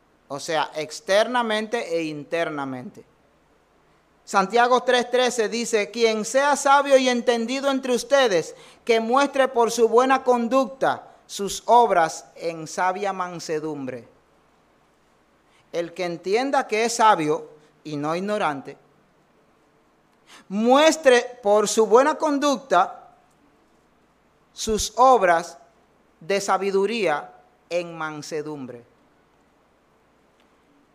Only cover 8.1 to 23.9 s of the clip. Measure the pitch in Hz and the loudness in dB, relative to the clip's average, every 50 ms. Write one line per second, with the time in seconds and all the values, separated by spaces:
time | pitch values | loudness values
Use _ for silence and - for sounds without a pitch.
8.1 | 277 277 269 233 190 165 156 - - - - - - _ _ - 226 226 226 226 | 2 4 4 4 2 0 -2 -4 -8 -20 -20 -20 -20 _ _ 0 0 0 0 0
9.1 | 240 269 285 277 277 277 262 262 262 233 233 214 - 240 233 226 214 233 254 262 | 2 2 2 2 2 0 0 0 2 0 0 0 2 2 2 4 4 4 4 4
10.1 | 269 262 262 254 247 240 233 226 247 269 269 - - - 269 247 - - - - | 2 2 2 0 0 0 0 0 0 0 0 -2 -4 -2 -2 -2 -2 -2 -6 -16
11.1 | - _ _ - - - 202 185 - - - - 226 247 240 220 190 175 165 160 | -20 _ _ -16 -10 -8 -8 -8 -8 -6 0 2 4 4 4 4 4 2 0 0
12.1 | - - - - _ - - 165 165 165 160 156 - - 180 185 185 196 202 196 | -2 -8 -16 -20 _ -12 -10 -8 -8 -8 -12 -12 -6 -4 -2 -2 -2 -4 -4 -6
13.1 | 190 185 180 180 180 165 - - 165 156 147 160 151 143 135 127 127 120 117 - | -6 -6 -8 -10 -10 -12 -10 -8 -8 -6 -6 -8 -8 -8 -10 -10 -12 -12 -16 -20
14.1 | _ _ _ _ _ _ _ _ _ _ _ _ _ _ _ _ _ _ _ _ | _ _ _ _ _ _ _ _ _ _ _ _ _ _ _ _ _ _ _ _
15.1 | _ _ _ _ _ _ _ _ _ _ _ _ - 165 175 170 170 - 185 175 | _ _ _ _ _ _ _ _ _ _ _ _ -8 -8 -8 -6 -8 -8 -6 -6
16.1 | 170 165 170 185 196 226 262 277 277 277 247 247 214 214 226 233 226 - 226 220 | -6 -8 -4 -2 -2 -2 0 0 0 -2 -2 -2 -2 -2 -2 -2 0 4 4 4
17.1 | 208 170 156 151 151 165 - - - - _ _ _ _ - 156 151 143 147 156 | 4 4 2 0 -2 -2 -4 -10 -20 -20 _ _ _ _ -14 -10 -8 -6 -4 -4
18.1 | 165 175 190 202 208 214 190 156 147 135 131 - 139 - _ _ _ _ _ _ | -4 -4 -4 -4 -4 -2 -2 -4 -4 -6 -10 -14 -18 -20 _ _ _ _ _ _
19.1 | _ _ _ _ _ _ _ _ _ _ _ _ _ _ _ _ _ _ _ _ | _ _ _ _ _ _ _ _ _ _ _ _ _ _ _ _ _ _ _ _
20.1 | _ _ _ _ - - - - 185 202 226 240 254 277 302 320 311 320 - 277 | _ _ _ _ -20 -20 -16 -8 -6 -2 2 4 4 6 6 4 2 4 4 4
21.1 | 247 240 240 254 - - - 202 208 214 208 202 - - 220 202 202 240 269 302 | 6 6 4 0 -6 -4 0 2 4 4 2 2 2 2 4 6 6 6 6 4
22.1 | 311 311 330 311 285 277 277 294 277 - - - 269 262 277 - - - - - | 2 0 0 -2 0 0 0 0 0 -2 -2 0 2 2 2 0 -2 -10 -20 -20
23.1 | _ _ _ _ _ _ _ _ _ _ _ _ _ _ _ _ | _ _ _ _ _ _ _ _ _ _ _ _ _ _ _ _